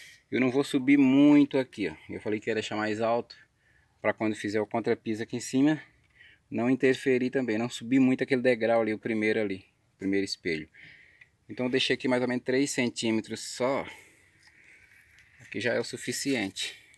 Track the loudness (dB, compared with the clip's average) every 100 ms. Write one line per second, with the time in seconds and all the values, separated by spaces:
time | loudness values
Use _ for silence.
0 | -20 -20 -6 0 2 0 0 0 4 6
1 | 6 8 8 8 6 2 -2 -6 -8 -8
2 | -12 -10 -6 -6 -4 -4 -4 -4 -4 -2
3 | -2 -2 -4 -16 _ _ _ _ _ _
4 | -4 -2 -2 -4 -4 -4 -2 -2 -2 -2
5 | -4 -6 -6 -8 -4 2 2 2 -6 _
6 | _ _ -20 _ -10 -4 0 2 2 2
7 | 2 0 0 -2 -2 -2 -4 -8 0 4
8 | 4 2 0 0 2 2 2 2 2 -2
9 | -4 -2 0 0 -2 -6 -12 _ _ -8
10 | -2 -2 -2 -6 -6 -6 -8 -18 -20 -20
11 | _ _ _ _ -16 -6 -2 0 0 -2
12 | 0 0 0 -4 -2 0 0 0 -2 -2
13 | -2 -2 -2 -12 -12 -4 -2 -2 -6 -14
14 | -20 _ _ _ _ _ -20 -20 _ _
15 | _ _ _ _ -12 -4 -2 -2 -4 -8
16 | -8 -6 -2 -2 -2 -6 -10 -12 -20